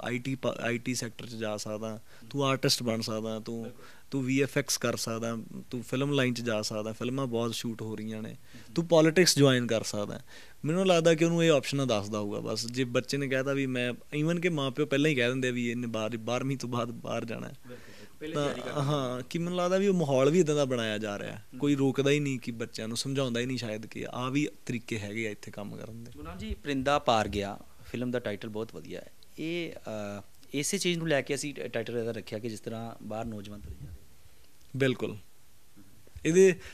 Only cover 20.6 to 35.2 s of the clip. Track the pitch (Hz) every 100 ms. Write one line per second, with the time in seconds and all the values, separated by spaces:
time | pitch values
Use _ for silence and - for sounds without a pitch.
20.6 | 135 123 110 107 107 101 113 107 - 127
21.6 | 143 143 135 127 139 147 143 127 - 117
22.6 | 113 - 110 117 139 139 135 117 123 123
23.6 | 113 107 113 117 117 120 127 139 147 -
24.6 | - 120 - 113 101 110 110 104 - 104
25.6 | 104 110 113 113 117 135 165 185 214 -
26.6 | 147 135 131 147 - 113 104 101 98 -
27.6 | - - - 117 123 120 117 101 113 107
28.6 | 113 82 80 87 - - - - 156 175
29.6 | 165 - - 107 104 101 - - - 139
30.6 | 147 196 180 170 165 139 127 139 147 135
31.6 | 117 117 113 120 117 113 - 110 117 107
32.6 | 117 113 113 113 107 107 113 107 101 104
33.6 | - - - - - - - - - -
34.6 | - 131 135 123 110 104